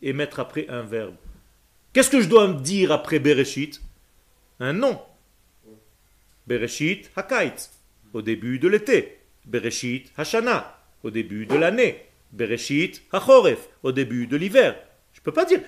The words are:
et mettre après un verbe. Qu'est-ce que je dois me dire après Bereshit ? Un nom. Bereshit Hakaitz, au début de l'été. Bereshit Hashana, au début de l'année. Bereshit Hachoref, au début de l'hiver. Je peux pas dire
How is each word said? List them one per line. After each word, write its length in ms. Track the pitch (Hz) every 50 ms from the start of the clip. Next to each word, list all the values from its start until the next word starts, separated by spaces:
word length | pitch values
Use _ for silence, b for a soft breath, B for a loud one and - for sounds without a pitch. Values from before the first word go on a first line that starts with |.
et 120 | - 143 131
mettre 260 | 139 147 143 - -
après 300 | 127 - - 151 156 -
un 140 | 131 120 117
verbe. 320 | 107 110 113 110 95 90 87 - - - - _ _ _ _ _ _ _ _ _ _
Qu'est-ce 180 | - 254 262 247
que 120 | - 269
je 80 | 220 160
dois 180 | 214 226 208 196
me 140 | 175 143
dire 320 | 131 139 196 202 185 151 151
après 260 | 143 - - 160 151
Bereshit ? 640 | 131 143 147 127 139 135 - 131 143 147 - - - - - _ _ _ _ _ _ _ _ _ _ _ _ -
Un 100 | 123 127
nom. 300 | 147 190 262 277 220 - - - _ _ _ _ _ _ _ _ _ _ _ 110 110 107 _ _ _ _ _ _ _ _ _ _ _ _ _ 117
Bereshit 640 | 123 120 107 120 - - 147 156 175 - - - - -
Hakaitz, 540 | - - 262 240 190 135 - - - - _ _ _ _ _ _ _ _ -
au 80 | 117
début 380 | 104 110 113 107 90 120 127 131
de 100 | 139 180
l'été. 500 | 202 214 208 - 254 170 107 - - - _ _ _ _ _
Bereshit 680 | - 110 120 101 117 113 - - 123 120 131 131 - _
Hashana, 640 | - 151 - - 226 226 247 233 156 - - - _ _ _ _ _ -
au 80 | 120
début 340 | 107 113 113 - 104 104 107
de 100 | 104 131
l'année. 500 | 147 160 170 190 240 254 185 - - - _ _ _ _ _ -
Bereshit 680 | 104 117 104 113 120 - - 143 143 170 185 - - _ _ -
Hachoref, 560 | 196 - - 269 262 214 170 123 107 - - _ _ -
au 100 | 135 131
début 340 | 131 139 117 113 123 120 113
de 80 | 127
l'hiver. 420 | 147 170 202 196 269 233 151 110 - - _ _ _ _ _ _
Je 80 | _
peux 100 | - -
pas 140 | - - 349
dire 160 | 359 359 339 -